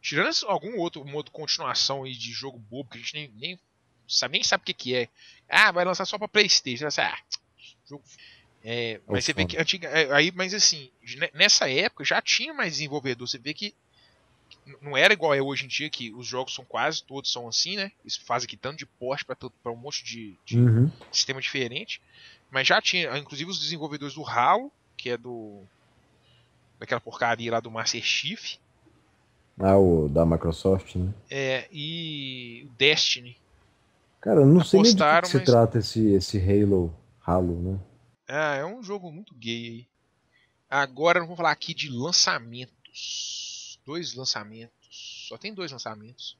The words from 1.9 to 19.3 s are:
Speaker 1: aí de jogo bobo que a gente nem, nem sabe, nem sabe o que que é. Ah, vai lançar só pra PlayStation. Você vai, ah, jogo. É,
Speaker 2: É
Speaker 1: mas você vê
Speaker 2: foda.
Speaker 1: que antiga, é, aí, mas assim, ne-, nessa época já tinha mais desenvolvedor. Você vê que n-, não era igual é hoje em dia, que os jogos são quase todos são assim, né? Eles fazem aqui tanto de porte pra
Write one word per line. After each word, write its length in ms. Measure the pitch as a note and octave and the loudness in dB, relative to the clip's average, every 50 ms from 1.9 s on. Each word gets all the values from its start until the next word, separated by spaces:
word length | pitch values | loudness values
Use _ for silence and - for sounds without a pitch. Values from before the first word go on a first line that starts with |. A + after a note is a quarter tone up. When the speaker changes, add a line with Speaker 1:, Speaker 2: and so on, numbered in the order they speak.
| C3+ C#3 C3 | -2 -4 -6
Speaker 1:
aí 80 | C3 B2+ | -10 -10
de 180 | A#2 A#2 A#2+ A#2 | -10 -10 -10 -10
jogo 260 | A2 A#2+ C#3 C3 A#2+ | -10 -12 -12 -14 -14
bobo 320 | A2 G#2 A2+ C3 C#3+ - | -20 -14 -12 -12 -12 -12
que 80 | - A2+ | -14 -12
a 20 | |
gente 140 | A#2+ - - | -12 -10 -10
nem, 140 | D3+ D3+ C#3+ G#2+ | -10 -12 -14 _
nem 240 | G#2 B2 E3 F#3 F3 _ _ _ _ _ _ _ _ _ _ | -12 -12 -12 -12 -12 _ _ _ _ _ _ _ _ _ _
sabe, 240 | - - - B2+ C#3 | -2 -2 -2 0 -2
nem 100 | G3 - | -2 0
sabe 180 | - - F#3+ _ | 0 -2 -2 _
o 20 | |
que 80 | - F3+ | -6 -10
que 200 | _ - - B2+ | _ -6 -4 -2
é. 140 | B2+ A#2+ - _ _ - - - _ _ _ | -2 -2 -4 _ _ -20 -20 -20 _ _ _
Ah, 220 | - F3+ G#3 G#3+ | 4 4 4 6
vai 140 | F3+ F3 F3+ | 4 2 0
lançar 200 | F3+ F3+ - F#3+ | 0 0 -2 -4
só 120 | F3 - G3+ | -6 -6 -8
pra 80 | G#3 G#3 | -8 0
PlayStation. 640 | _ G#3 G#3 F#3+ - - - C3+ B2 A#2+ D3 D3+ | _ 2 4 4 4 2 2 -2 -6 -6 -4 -4
Você 100 | C#3 - | -2 -2
vai, 100 | - - - | -2 -2 -2
ah, 60 | - _ _ - - _ _ _ _ - - - _ _ _ | -8 _ _ -14 -14 _ _ _ _ -20 -20 -20 _ _ _
jogo. 140 | C#3 D3 _ _ - _ - - - _ _ _ _ _ _ | -20 -20 _ _ -20 _ -20 -20 -20 _ _ _ _ _ _
É, 280 | A#2 A#2 A#2+ A#2 A#2 A2 | -8 -6 -4 -4 -4 -6
Speaker 2:
É 80 | G2+ _ - | -8 _ -4
Speaker 1:
mas 160 | G2+ G2+ - | -4 -2 -2
você 80 | - D#3 | -2 0
vê 100 | - - | 0 -2
Speaker 2:
foda. 120 | F3 - | -2 0
Speaker 1:
que 60 | - | -2
antiga, 280 | E3 - - F#3+ E3+ D#3 | 0 0 -2 -4 -4 -2
é, 240 | C3+ D#3+ D#3 C3+ C#3 | 2 2 2 4 6
aí, 200 | C#3+ D3+ F3 F#3 | 4 4 4 2
mas 220 | F3+ F#3 F#3 G3 | -2 -6 -4 0
assim, 360 | G#3+ - - - D#3 C#3 B2+ _ _ _ | 2 2 2 2 0 -8 -18 _ _ _
ne-, 280 | A#2 A#2+ C3 D#3+ D#3+ _ | -16 -8 -6 -6 -6 _
nessa 340 | D3 F#3 G#3 - - - D3+ | 2 4 4 6 4 2 2
época 340 | C3 C#3+ F#3 - _ - D3 | 0 0 0 -2 _ -4 -4
já 160 | - - G3+ | 0 0 0
tinha 320 | - - - - A#3 D4+ D#4+ | 0 0 -2 -2 -2 -4 -6
mais 200 | C#4+ A#3+ F3+ D#3 | -4 -4 -4 -4
desenvolvedor. 560 | C3+ D#3 C#3+ C3+ D3 B2+ C3+ B2 A#2+ B2 B2 | -6 -8 -6 -6 -4 -4 -4 -6 -6 -6 -10
Você 100 | - C3 | -10 -10
vê 160 | A#2 C#3+ D3+ | -8 -10 -10
que 200 | - G#3 G#3 _ _ _ _ _ _ _ _ _ _ _ _ _ _ _ _ - _ _ | -8 -10 -12 _ _ _ _ _ _ _ _ _ _ _ _ _ _ _ _ -20 _ _
n-, 100 | - A#2 - - | -20 -20 -18 -14
não 140 | C#3+ C#3+ | -4 0
era 160 | C3 D#3+ G3 G#3+ | 4 4 4 4
igual 220 | F#3 D#3+ D#3+ C#3+ | 4 2 0 2
é 80 | C#3 C3+ | 2 0
hoje 240 | C#3 C#3 B2 C3 | -2 -4 -6 -8
em 20 | C3 | -6
dia, 200 | - - C#3+ D3+ | -6 -6 -6 -6
que 240 | - - B2+ A2+ G#2 | -10 -10 -12 -14 -14
os 120 | A#2+ B2 | -14 -14
jogos 260 | A2+ B2 B2+ C3 - - | -8 -6 -6 -6 -6 -10
são 100 | - - | -14 -14
quase 380 | _ - A2+ A#2+ D3 D#3+ D3+ - | _ -4 -2 -2 -2 -2 -4 -10
todos 260 | _ C3+ C#3 C3 - - | _ -14 -8 -6 -6 -6
são 140 | B2 A#2+ A#2 | -6 -8 -6
assim, 280 | A2+ - - E3 F#3+ | -4 -4 -2 -2 -4
né? 160 | G#3 G3 G3+ _ _ _ | -6 -8 -10 _ _ _
Eles 140 | - - | -10 -10
fazem 300 | - - - A#2+ B2 B2 | -10 -6 -4 -4 -4 -4
aqui 100 | A#2 - | -6 -12
tanto 220 | A2 - C3 D3 D#3+ | -10 -10 -10 -10 -10
de 80 | C#3+ | -16
porte 380 | _ _ _ B2+ B2 C3+ - - | _ _ _ -8 -6 -6 -6 -6
pra 120 | _ | _